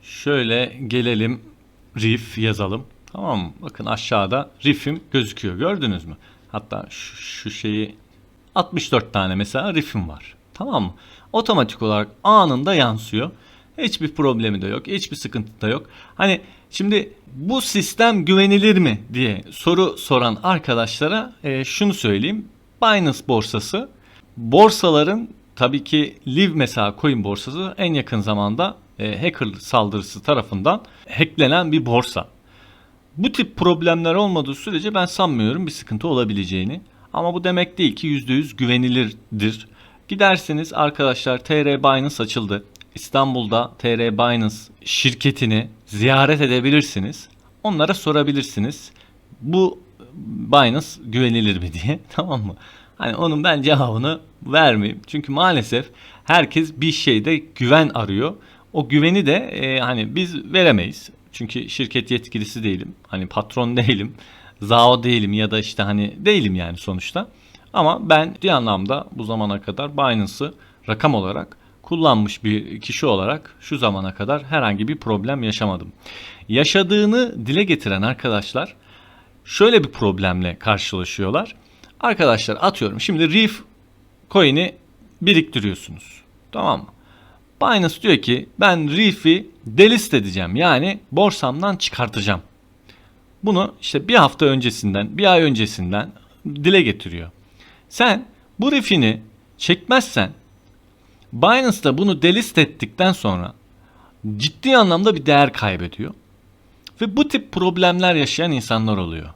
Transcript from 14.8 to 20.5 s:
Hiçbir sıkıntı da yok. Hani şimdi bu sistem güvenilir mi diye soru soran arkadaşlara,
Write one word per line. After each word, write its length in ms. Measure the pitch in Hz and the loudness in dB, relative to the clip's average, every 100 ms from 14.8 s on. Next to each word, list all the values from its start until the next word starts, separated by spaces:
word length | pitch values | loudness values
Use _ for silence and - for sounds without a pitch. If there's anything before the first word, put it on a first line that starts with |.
| - | -6
Hiçbir 300 | 196 - - | -8 -8 -10
sıkıntı 440 | 120 117 110 - | -10 -8 -10 -6
da 60 | 107 | -4
yok. 220 | 127 - - - - | -4 -6 -20 -20 -2
Hani 260 | 196 185 - - _ | 0 0 -6 -20 _
şimdi 420 | - 196 208 196 - - | -4 0 0 -2 -14 -20
bu 280 | 127 156 262 | -10 -4 -4
sistem 640 | 254 208 - - 233 214 156 | -2 -2 -2 0 2 2 2
güvenilir 520 | 190 196 202 208 190 | 4 6 4 6 4
mi 240 | 165 104 - | 4 0 -6
diye 300 | 120 127 98 - | -4 -2 -2 -10
soru 460 | - - 175 185 - | -6 0 2 2 -2
soran 400 | - 131 120 107 | 0 2 2 -2
arkadaşlara, 880 | 180 | -2